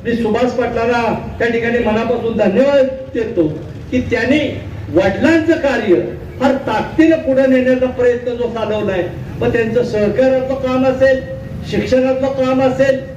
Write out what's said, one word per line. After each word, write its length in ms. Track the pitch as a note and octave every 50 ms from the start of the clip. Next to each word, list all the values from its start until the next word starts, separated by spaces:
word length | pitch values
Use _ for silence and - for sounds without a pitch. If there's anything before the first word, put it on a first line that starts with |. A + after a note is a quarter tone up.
| F3+
मी 120 | A#3 A#3
सुभाष 360 | A3 - G#3+ G#3+ A#3 B3 B3+
पाटलांना 500 | A#3 B3+ A#3+ A#3 - A3+ A3+ A#3+ A#3+ A#3+ A3+ A3 - - - - - -
त्या 80 | A3 A#3
ठिकाणी 300 | A3+ A#3 A3+ A#3 A#3 A#3+
मनापासून 580 | A3 A3 G#3 A3 A3+ B3 A#3+ A3+ A3 A3+ G#3+ F#3
धन्यवाद 500 | D#3+ - F#3+ A#3 C4 C#4+ C#4+ C#4 C4 B3+ - - - - -
देतो 340 | B3 A3 - - F3 E3 D3+ D3+ - - - - - - -
की 80 | - B3+ B3 -
त्यांनी 280 | - A#3 A#3 B3 C#4 D4+ C#4+ B3+ - - - - - - - - D3
वडिलांचं 680 | E3 F#3+ F#3+ G3 - A3 D4+ E4 E4 D#4 D#4+ D#4+ -
कार्य 360 | - C#4 B3+ A#3 G#3+ G3 F3 D3+ - - - - - - - -
फार 160 | B3+ C4 C4 B3+ - -
ताकदीनं 500 | A3+ G#3+ - - - - D#4+ D#4+ D#4+ - -
पुढे 200 | C4+ C4 B3+ C4+ C4
नेण्याचा 380 | C4 B3+ B3 B3+ B3+ B3+ B3+ B3+ B3 -
प्रयत्न 380 | B3 B3 A#3+ A#3+ - B3+ A#3+
जो 140 | A#3 A#3+ A3+ A3
चालवलाय, 500 | A3+ G#3+ G#3+ G#3+ G#3+ G3+ G3 F#3+ F3+ - - - - - - - -
मग 140 | A3+ A#3 -
त्यांचं 300 | A#3 A3 A3 G#3+ B3 B3
सहकार्याचं 720 | G#3 - G#3 G#3 G3+ - - C4 C4 C4 C4 B3+ - C4+ - -
काम 200 | B3+ B3+ C4 C4 C4+
असेल, 340 | B3+ - C4 C4+ C4 C4 B3+ - - - - - - - - -
शिक्षणातलं 560 | G#3 G3+ G#3 - B3+ C4 B3+ C4 C4 - - C4 - C4+ C4
काम 180 | B3+ C4 C4
असेल 380 | C4+ C4 B3+ - C4+ C#4 C4+ C4 - - -